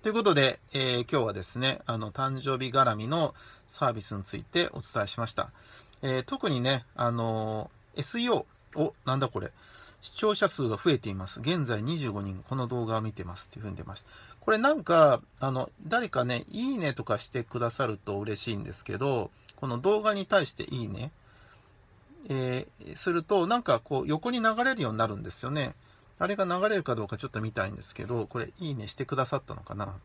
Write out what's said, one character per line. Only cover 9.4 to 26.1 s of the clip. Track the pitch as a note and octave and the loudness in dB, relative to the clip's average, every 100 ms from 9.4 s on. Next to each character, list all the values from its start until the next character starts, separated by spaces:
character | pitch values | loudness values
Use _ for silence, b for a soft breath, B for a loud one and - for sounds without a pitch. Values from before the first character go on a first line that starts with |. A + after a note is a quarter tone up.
| - - B B B B | -8 -12 B B B B
視 | - - | -12 0
聴 | G#3+ G#3 | 2 4
者 | G3 | 2
数 | - B2 | 2 -2
が | F2+ | 2
増 | F3 | 2
え | C3+ | 2
て | A2 | 0
い | F#2+ | -6
ま | F#2 | -8
す。 | - | -4
現 | A#2+ F3 B2+ | -2 0 0
在 | A2 | -2
二 | A#2 E3 | -2 -2
十 | B2+ | -2
五 | G2+ | -4
人、 | G2+ F#2+ - | -4 -8 -6
こ | C3+ | -4
の | A#2+ | -2
動 | B2 A2+ | -2 0
画 | A2+ | -2
を | |
見 | A2 | -2
て | G#2 | -6
ま | F2 F2+ | -10 -10
す | - | -14
っ | |
て | - | -12
い | |
う | |
ふ | G#2 | -10
う | |
に | F#2+ | -10
出 | |
ま | - F#2 | -12 -14
し | |
た。 | - B B B | -16 B B B
こ | - | 0
れ | A3 | 4
な | C4+ | 4
ん | D#4 | 2
か、 | E3+ E3+ D3+ B2 - - | 4 8 10 8 0 -4
あ | C3+ | -2
の、 | B2+ B2+ - D#3 | 0 -4 -8 -2
誰 | A#3 A#3 | 0 0
か | B2+ | 0
ね、 | B2 A#2+ - | 0 -2 -4
い | - B3+ B3+ | -4 -2 0
い | |
ね | D#3 | -2
と | C3 | -2
か | A#2+ - | -2 -2
し | - | -2
て | B2+ | -6
く | A#2 B2 | -4 -2
だ | A#2 | -2
さ | - B2+ | 0 -2
る | G#2+ | -2
と | - G2+ | -4 -4
嬉 | G#2+ G#2 | -4 -4
し | - | -4
い | G2+ | -6
ん | |
で | G#2 | -6
す | G#2 - | -10 -8
け | G2 | -2
ど、 | C#3 B2 F#2+ B B - | 0 0 -2 B B -8
こ | C3+ | -6
の | A#2+ | 0
動 | E3+ G#3+ | 2 2
画 | G#3+ | 2
に | G3+ F#3+ | 0 2
対 | G3 D3+ | 2 2
し | |
て | - - | -4 -6
い | C3 | -4
い | G#2+ | -6
ね、 | G2 C3 - b b b b b b _ - - E4+ C#4+ | -6 -8 -10 b b b b b b _ -20 -20 -20 -4
え | C3+ B2+ B2+ - - | -2 0 -2 -6 -14
ー、 | - - | -16 -4
す | - | 0
る | E3+ | 0
と、 | E3 G3+ E3+ | 4 4 4
な | A#3+ | 2
ん | |
か | A#3+ A#2 | 4 2
こ | - C3+ | 4 -2
う、 | C#3 | 2
横 | D#3 A#3+ | 0 0
に | B3 | 2
流 | A3 A3 | 2 4
れ | B3+ B3 | 2 2
る | |
よ | B2+ | 0
う | |
に | A2 | 2
な | A2+ | 0
る | G2+ | 0
ん | |
で | G#2+ | -8
す | - | -6
よ | B2 | -2
ね。 | D3 B2+ - b b b | -2 -2 -6 b b b